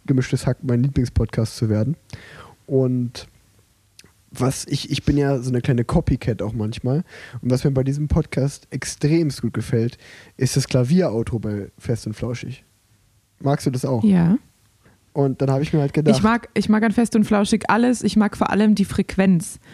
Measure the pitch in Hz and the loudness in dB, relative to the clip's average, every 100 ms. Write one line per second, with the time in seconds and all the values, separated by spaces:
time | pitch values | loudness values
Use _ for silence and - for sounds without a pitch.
0 | - 131 131 135 135 123 127 120 139 135 | 0 0 0 -2 -2 -2 0 0 2 0
1 | 123 - 113 - 110 - 110 107 120 165 | 0 0 0 0 -4 -2 0 0 0 -4
2 | _ - - - - - - 135 127 127 | _ -20 -20 -20 -20 -20 -2 0 2 0
3 | 120 - - _ _ _ _ _ _ - | -4 -8 -18 _ _ _ _ _ _ -20
4 | - _ _ - 127 - - 143 - 143 | -20 _ _ -4 -4 -4 -6 -8 -6 -4
5 | - 143 139 135 127 120 135 120 117 165 | 0 0 0 -2 -2 -2 0 0 0 0
6 | - 135 - 101 101 117 107 - 127 147 | 0 -2 -2 -4 -6 -4 -6 -4 -2 -2
7 | - - - 120 120 127 147 131 131 143 | -4 -12 -16 -8 -2 0 0 0 0 -2
8 | 151 170 - 143 139 - - 131 - - | 0 0 0 -2 -2 -4 -12 -10 -10 -4
9 | 147 170 156 - 113 - - 117 120 - | 0 2 0 -2 -6 -6 -2 0 -2 -6
10 | - - - - 131 143 - 131 123 180 | -18 -20 -20 -4 -2 0 0 0 4 2
11 | 160 110 - 117 107 104 98 - - 113 | 2 -2 -4 -4 -4 -6 -8 -10 -6 -6
12 | 113 104 120 120 - 127 _ _ _ _ | -6 -8 -8 -8 -10 -14 _ _ _ _
13 | _ _ _ _ 139 147 - 127 135 120 | _ _ _ _ -2 0 0 -2 -2 2
14 | 220 180 170 233 - _ _ _ _ _ | 4 4 4 2 -2 _ _ _ _ _
15 | _ - 139 131 135 135 156 156 143 156 | _ 0 0 0 0 0 0 0 0 2
16 | 156 - 220 233 - - 202 214 226 196 | 2 4 4 0 -2 -2 0 2 2 2
17 | 226 220 208 208 202 214 - 214 240 233 | 2 2 2 2 2 0 2 2 2 2
18 | 202 214 208 - - 196 214 208 196 - | 0 2 2 0 0 2 4 4 2 -2
19 | 185 - 196 170 - - - | -2 2 2 2 0 -12 -20